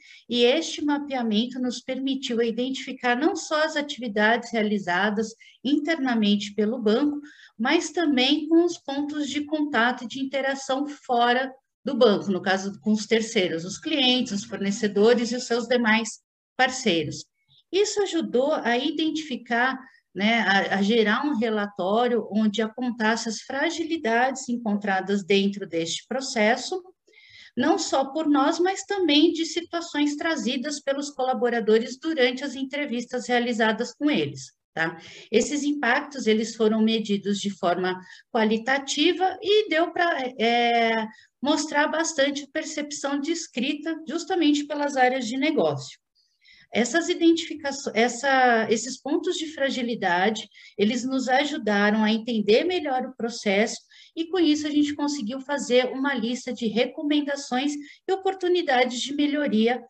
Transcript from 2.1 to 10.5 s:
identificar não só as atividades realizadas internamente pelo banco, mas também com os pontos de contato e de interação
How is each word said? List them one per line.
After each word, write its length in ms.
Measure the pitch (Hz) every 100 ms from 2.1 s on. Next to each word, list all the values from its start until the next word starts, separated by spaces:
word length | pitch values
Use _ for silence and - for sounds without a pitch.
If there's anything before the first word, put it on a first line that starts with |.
| 269 - 233
identificar 760 | 233 233 262 262 - 262 247 240
não 180 | 330
só 300 | 370 - 311
as 100 | 311
atividades 800 | 302 294 - 240 208 214 240 -
realizadas 840 | 226 214 208 175 180 208 208 220 - - _
internamente 880 | 247 302 311 320 262 226 208 208 -
pelo 260 | - 208 220
banco, 400 | 208 233 294 - - - - -
mas 320 | 240 339 -
também 580 | 359 311 247 262 302 311
com 160 | 330
os 140 | 349 -
pontos 500 | - 277 294 302 285
de 160 | 294
contato 600 | 294 302 294 240 233 247
e 40 | 240
de 120 | 269
interação 680 | 269 269 269